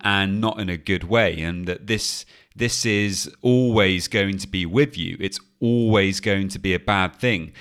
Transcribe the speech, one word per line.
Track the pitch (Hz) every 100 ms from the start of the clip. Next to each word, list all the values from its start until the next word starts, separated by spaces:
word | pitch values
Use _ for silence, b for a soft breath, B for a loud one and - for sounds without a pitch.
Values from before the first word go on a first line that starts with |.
and | 101 101 98 101
not | 110 110
in | 95
a | 85
good | - 92 85
way, | 117 101 80
and | 82 87 90
that | - 101
this, | 107 - - - b b
this | 107 120 - 117
is | 104 104 95 73 -
always | 127 123 127 110 95 92 -
going | 107 98 98
to | -
be | 92 85
with | 110 147 -
you. | 85 85
It's | 98 - _ -
always | 117 120 113 107 98 98
going | 107 98 98
to | 95
be | 98
a | 90
bad | - 101 92 -
thing, | 123 98 80 B